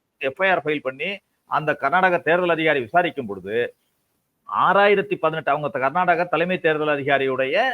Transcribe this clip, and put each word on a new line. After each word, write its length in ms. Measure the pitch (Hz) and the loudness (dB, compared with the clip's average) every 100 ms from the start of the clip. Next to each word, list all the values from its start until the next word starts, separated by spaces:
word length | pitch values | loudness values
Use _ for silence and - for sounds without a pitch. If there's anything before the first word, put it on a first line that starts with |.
| _ _ | _ _
எஃப் 260 | 139 - | -6 -2
ஐ 60 | 190 | 0
ஆர் 120 | 175 | 0
ஃபைல் 160 | 147 147 | 0 -4
பண்ணி 380 | 131 135 170 202 _ _ _ | -6 -6 -8 -8 _ _ _
அந்த 300 | 139 151 143 | -2 -2 -2
கர்நாடக 420 | 135 175 185 175 | 0 2 2 2
தேர்தல் 320 | 151 175 180 | 2 2 2
அதிகாரி 300 | 160 160 147 | 2 2 0
விசாரிக்கும் 460 | 113 170 175 - 113 | 0 0 0 -4 -8
பொழுது, 500 | 98 92 113 117 - _ _ _ _ _ _ - 101 | -10 -4 -4 -4 -8 _ _ _ _ _ _ -6 0
ஆறாயிரத்தி 580 | 147 190 202 196 196 185 | 2 4 4 2 0 -2
பதினெட்டு, 360 | 160 160 151 | -2 -2 -2
அவங்க 180 | 147 147 | -2 -2
த-, 100 | 143 | -2
கர்நாடக 440 | 135 170 165 165 | -2 0 0 0
தலைமை 360 | 175 156 175 180 | 0 -2 -2 0
தேர்தல் 440 | 165 151 151 143 | 0 0 0 -2
அதிகாரியுடைய, 580 | 139 139 135 131 131 175 262 | 0 0 0 0 0 0 -2